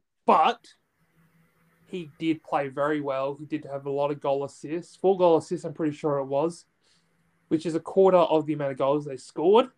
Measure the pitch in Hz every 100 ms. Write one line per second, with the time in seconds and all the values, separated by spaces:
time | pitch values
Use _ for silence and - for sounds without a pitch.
0 | _ _ - 190 175 233 _ _ _ _
1 | _ _ _ _ _ _ _ _ - 185
2 | 156 - 160 156 - 156 139 131 143 151
3 | 139 135 139 147 147 151 143 139 139 139
4 | 143 147 147 139 139 - 143 165 165 -
5 | 185 190 180 160 147 175 160 147 160 147
6 | 156 143 135 139 165 170 _ _ _ _
7 | _ _ _ _ - 160 170 160 - 190
8 | 190 180 160 156 151 147 139 131 135 147
9 | 147 131 - - 160 214 254